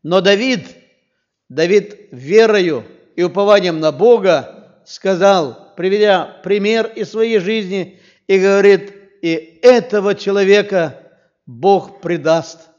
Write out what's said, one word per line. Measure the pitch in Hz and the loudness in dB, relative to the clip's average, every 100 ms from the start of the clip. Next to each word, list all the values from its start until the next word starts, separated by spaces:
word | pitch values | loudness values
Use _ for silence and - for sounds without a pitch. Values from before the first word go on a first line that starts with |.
Но | 156 185 | 0 0
Давид, | 185 202 262 233 - - _ _ _ _ _ _ _ | 2 0 0 -4 -8 -20 _ _ _ _ _ _ _
Давид | 131 175 202 170 - - | -4 0 0 0 -20 -20
верою | 123 131 214 226 208 180 135 - _ _ - | -18 0 2 4 2 0 -4 -10 _ _ -6
и | |
упованием | 175 165 202 202 180 160 | -4 -2 2 2 2 -2
на | 156 | -4
Бога | 139 220 233 190 156 - - _ _ _ | 0 2 4 2 0 -4 -20 _ _ _
сказал, | - 190 185 196 190 143 113 - - | -8 -4 0 2 2 -2 -10 -20 -8
приведя | 185 202 208 185 147 - 185 | -4 0 2 0 -2 -14 -4
пример | 202 202 226 226 226 | -2 0 -2 -4 -8
из | 196 | -10
своей | 220 226 220 | -4 -2 -2
жизни, | 175 220 185 196 160 _ _ _ - | -2 -6 -6 -8 -10 _ _ _ -2
и | 190 | 0
говорит, | 190 196 202 190 202 - _ _ | 2 4 4 2 -2 -20 _ _
«И | 170 160 160 _ | -6 -6 -8 _
этого | 247 247 - 208 196 190 | 4 4 0 -4 -2 -4
человека | 196 202 190 202 202 190 156 - _ _ _ _ - | -4 0 2 2 2 -4 -4 -8 _ _ _ _ -20
Бог | 117 156 196 - - | -4 0 0 -2 -14
предаст | 170 175 151 165 147 - _ | -8 -4 0 -2 -2 -20 _